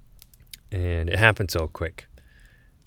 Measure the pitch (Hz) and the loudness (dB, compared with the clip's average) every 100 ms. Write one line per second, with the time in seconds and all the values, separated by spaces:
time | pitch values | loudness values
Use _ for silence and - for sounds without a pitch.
0 | - - - - - - - 95 90 85 | -20 -20 -20 -20 -20 -20 -8 -4 -2 0
1 | 82 95 110 101 98 87 78 - 82 - | 0 4 4 4 0 -2 -4 -4 -8 -8
2 | - - - - - - - - | -20 -20 -20 -20 -20 -20 -20 -20